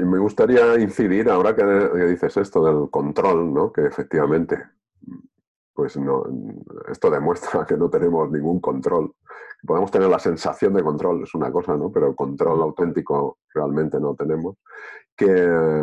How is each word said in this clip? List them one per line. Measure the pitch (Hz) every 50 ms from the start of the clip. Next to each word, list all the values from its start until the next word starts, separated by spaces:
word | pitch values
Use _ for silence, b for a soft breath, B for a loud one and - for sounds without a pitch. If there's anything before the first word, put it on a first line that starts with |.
| 90
me | 90 95 92
gustaría | 101 107 104 - 110 110 127 123 117 117 117 117
incidir | 110 98 101 - 117 98 92 101 110 117
ahora | 98 90 92 107 110
que, | 110 101
que | 101 101 98 101 - 87 90 90
dices | 87 90 85 - - -
esto | 101 98 - - 90 80
del | 80 78 73 73 71
control, | - 73 71 73 71 - - 98 87 82 85 80 69
¿no? | 73 95 - -
Que | - 76
efectivamente, | 71 - - 69 - - 80 73 71 78 82 82 - - - - - _ _ _ _ _ _ - - - - - _ _ _ _ _ _ _ _ _ _
pues | - 143 - -
no, | 71 69 69 67 65 - - 65 57 50 - 50 - - - - - - -
esto | 85 - - -
demuestra | 76 69 73 80 87 - - - - - 85
que | - 85
no | 76 85 82
tenemos | - - 87 87 85 80 78 69
ningún | 76 73 71 82 87 90
control. | - - 67 67 - - 87 82 80 76 - _ B B B B B B B B -
Podemos | - 80 87 98 95
tener | - 98 95 95
la | 87 82
sensación | - 92 82 80 - 76 71 - - 98 98
de | 95 82
control, | 78 73 73 - 90 87 - -
es | - -
una | 85 73 65
cosa, | 65 87 90 - 82
¿no? | 73 73 -
Pero | - - 76 69
el | 65
control | - 71 69 71 69 82 82 82 82 80
auténtico | 78 76 - 87 85 78 - - - 73 71 71 67 - - _ _ -
realmente | 78 73 71 71 76 78 76 - 71
no | 73 73 69
tenemos. | - 73 76 78 80 82 90 101 - B B B B B B B B B _ _
Que, | - 104 98 95 90 87 87 85 82 80 80 78 78